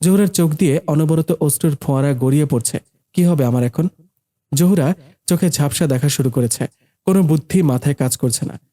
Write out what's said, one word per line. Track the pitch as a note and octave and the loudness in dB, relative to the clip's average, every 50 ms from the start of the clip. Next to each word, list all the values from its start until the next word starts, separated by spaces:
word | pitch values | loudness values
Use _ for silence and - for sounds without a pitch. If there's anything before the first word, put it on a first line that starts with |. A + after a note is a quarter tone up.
| D#3+ | 0
জহুরার | F3+ F#3+ G3+ G#3 | 2 4 4 2
চোখ | F#3 G3 - E3+ D#3+ D3+ | 2 2 0 0 0 0
দিয়ে | D#3 G3 D3+ C3+ D#3+ - | 0 0 0 0 0 0
অনবরত | - D3 D3+ D#3+ D#3 D#3+ D#3+ D#3 - E3 | 0 0 0 2 2 0 0 0 -2 -2
অশ্রুর | - D#3+ D3 - - - E3 C#3+ - | -2 0 -2 -2 0 -2 -2 -2 -2
ফোয়ারা | - - C#3 C3+ C#3 C#3+ C#3 | -4 -2 -2 0 0 0 0
গড়িয়ে | B2 C3 C3 C3+ D3 D3+ | 0 0 0 2 2 0
পড়ছে। | C#3 D3 A#2+ A2+ - - - - _ _ _ _ _ _ | 0 -2 -2 -2 -4 -6 -8 -10 _ _ _ _ _ _
"কি | F3+ F3 | 0 2
হবে | F3 F3 D3 C3 | 2 2 2 0
আমার | A#2+ A#2+ B2 B2 | 0 0 0 0
এখন?" | B2 - - D#3+ F#3+ - _ _ _ _ _ _ _ _ _ _ _ C#3+ | -2 -2 -2 -4 -4 -6 _ _ _ _ _ _ _ _ _ _ _ -2
জহুরা | C#3 F3 F3+ G3+ F#3+ C3+ D3 F#3+ - - - _ _ _ | 2 2 2 2 2 2 0 -2 -4 -8 -16 _ _ _
চোখে | - F3+ E3 F#3 F3 | -4 -2 0 0 -2
ঝাপসা | - - D3 C#3+ - - F3 | 0 0 -2 -2 0 -2 0
দেখা | D3 C3 B2+ D3 D3 | 0 0 0 0 -2
শুরু | - - B2+ C3 | -2 0 -2 -2
করেছে। | A#2 C3+ A#2+ A2+ - - B2+ - - _ _ _ _ _ _ | 0 0 -2 -2 -2 -4 -6 -8 -10 _ _ _ _ _ _
কোনো | F3+ F#3+ G3 F#3 | 0 2 2 2
বুদ্ধি | D3 D#3+ D3+ - - - F#3+ F3+ | 2 2 0 -2 0 0 2 2
মাথায় | D3 B2+ B2 - C#3+ C#3 | 2 0 0 0 -2 -2
কাজ | - C3+ B2+ - | -2 -2 -4 -2
করছে | - - B2 A#2 - - | -2 -2 -2 -2 -4 -6
না। | - B2+ - - _ | -10 -10 -14 -18 _